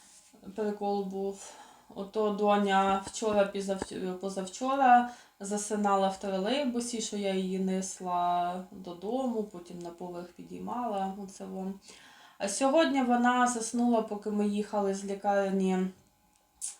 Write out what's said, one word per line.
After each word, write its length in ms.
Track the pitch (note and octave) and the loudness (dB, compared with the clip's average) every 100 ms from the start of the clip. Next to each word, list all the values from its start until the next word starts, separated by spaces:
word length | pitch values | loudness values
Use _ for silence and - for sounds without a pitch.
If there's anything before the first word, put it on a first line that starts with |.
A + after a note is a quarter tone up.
| - - - - - G3 | -20 -20 -20 -20 -14 -4
прикол 480 | G#3 G#3 G3+ G3+ | -4 -2 -2 -2
був. 500 | F#3+ F#3+ G3 G3 - - - - _ - | -2 -4 -6 -6 -14 -18 -20 -20 _ -12
Ото 340 | G3 A3 G#3+ | -6 0 0
доня 760 | G3+ G#3 G3+ G3+ F#3+ G3 G3 - | 2 4 4 4 4 4 2 -2
вчора, 460 | - A3 G#3 G3 G3 | -4 0 4 2 0
пізавч-, 580 | G3 F#3+ - - F#3 | -2 -2 -4 -4 -6
позавчора 960 | F#3 G3 F#3+ F#3 - C4 C#4 B3+ B3 A#3+ - - _ | -4 -6 -6 -6 -4 -2 4 8 8 6 -6 -20 _
засинала 680 | G3 G#3 - G#3 G3+ G3 F#3+ | -6 -6 -2 0 2 4 2
в 120 | F#3+ | 0
тролейбусі, 800 | G3+ F#3+ G3+ C#4 C4+ A#3+ A#3 A3 | -4 -2 0 0 0 -2 -4 -4
що 160 | - G#3 | -4 -2
я 160 | G3 | 0
її 260 | F#3+ F#3 F#3+ | 0 0 0
несла 1040 | F#3+ F#3+ F#3 - F3+ F3 F3 F3 F3 F#3 F#3 | 0 0 -4 -8 -4 0 2 2 0 -4 -10
додому, 720 | G3 F3+ F3 G3 B3+ B3+ A3 | -14 -12 -10 -4 -2 -2 -2
потім 360 | G3+ F3 E3+ F3+ | -4 -8 -14 -12
на 100 | E3+ | -12
поверх 380 | E3+ F3+ F3 F3+ | -12 -10 -10 -12
підіймала. 880 | - E3 F3+ F#3 A#3+ A#3 G3 F#3+ G3 | -16 -16 -12 -8 -6 -4 -2 -4 -6
Оце 280 | F#3+ - F#3+ | -12 -12 -12
во. 280 | F#3+ F#3+ G3 - - - - - - | -8 -8 -10 -14 -20 -20 -20 -20 -6
А 40 | G#3 | -6
сьогодні 540 | - C4+ D#4 C#4+ C#4 | 0 4 4 4 2
вона 460 | B3 A#3+ B3 B3 B3 | 2 4 4 4 2
заснула, 540 | A#3 A3 A#3+ A#3+ A3+ | 2 -4 0 4 4
поки 280 | G#3+ G3+ G#3+ | 2 -4 -2
ми 180 | G#3 G#3 | 0 0
їхали 460 | G#3 G#3 G#3 G3 | 0 -2 0 0
з 120 | G3 G3 | -2 -4
лікарні, 840 | G3 G#3 G3+ G3 G3 F#3+ F#3 F#3 - _ _ _ _ _ _ - - | -2 2 2 2 2 2 2 0 -4 _ _ _ _ _ _ -12 -12